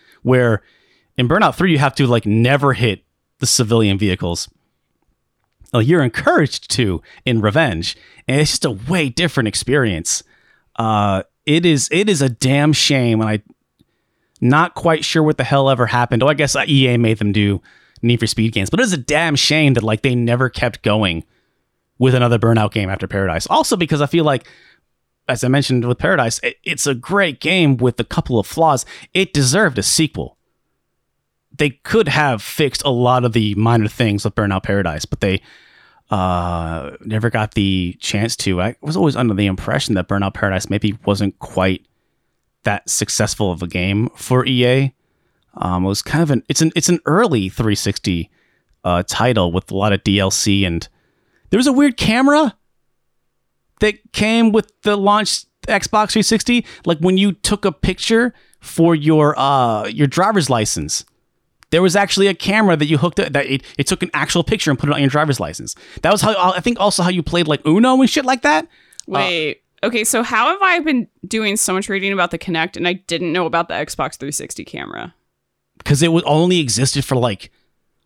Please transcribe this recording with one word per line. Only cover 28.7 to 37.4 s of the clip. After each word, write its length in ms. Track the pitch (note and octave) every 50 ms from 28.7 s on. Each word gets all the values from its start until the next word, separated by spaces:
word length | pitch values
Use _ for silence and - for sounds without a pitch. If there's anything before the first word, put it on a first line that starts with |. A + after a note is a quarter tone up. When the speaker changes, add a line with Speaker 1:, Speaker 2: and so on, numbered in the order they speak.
| C#3 B2 - - - - - - -
Speaker 1:
It 180 | F3+ F#3+ - -
deserved 460 | C#3+ C3+ A#2+ D3 G3+ G#3+ D#3+ B2+ G2+
a 40 | F#2+
sequel. 540 | - - - D#3+ - - F2 C2+ - _ _ _ _ _ _ _ _ _ _ _ _ _ _ _ _ _ _ _ _ _ _ _ _ _ -
They 140 | D3+ D3
could 360 | - _ - - - A3+ G#3+ D3
have 360 | - D3+ D3+ C#3 A#2+ G2+ -
fixed 400 | - - - D3+ C3 - - -
a 60 | C#3+
lot 340 | B2+ A#2+ B2 B2 B2+ B2+ B2
of 80 | B2 A2+
the 220 | A#2+ G#2+ G#2+ G2+
minor 320 | G2+ A2+ A#2 A#2 A2+ G#2+ G#2
things 360 | - - A#2+ A2 G2+ G2+ -
with 120 | G#2+ -
Burnout 260 | - G#2 G2+ F#2+ F#2+ -
Paradise, 420 | - G2 G2+ F#2+ E2+ D2+ D#2+ -
but 160 | - - -
they, 200 | G2+ G2 F#2+ F#2+ _ - - - _ _ _ _ _ _ _ _ _ -
uh, 800 | G#2+ F#2+ F#2 F#2 F2+ F2 F2 F2 F2 E2+ E2+ D#2+ E2 E2 C#2 C#2+ - -
never 280 | - A2+ G#2+ G#2+ A2 A#2
got 240 | - A2